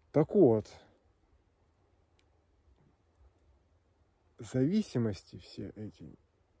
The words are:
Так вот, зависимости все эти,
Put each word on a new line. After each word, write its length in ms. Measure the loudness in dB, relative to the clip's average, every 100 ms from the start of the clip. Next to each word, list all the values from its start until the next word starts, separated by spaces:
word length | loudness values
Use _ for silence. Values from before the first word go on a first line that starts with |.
| _
Так 220 | 0 2 4
вот, 320 | 6 4 -2 -16 -20 _ _ _ _ _ _ _ _ _ _ _ _ _ _ _ _ _ _ _ _ _ _ _ -20 _ _ _ _ _ _ _ _ _ _ -20
зависимости 1000 | -6 0 2 0 -2 -2 -2 -4 -12 -20
все 340 | -20 -14 -14 -12
эти, 420 | -16 -16 -20 -20 _ _ _ _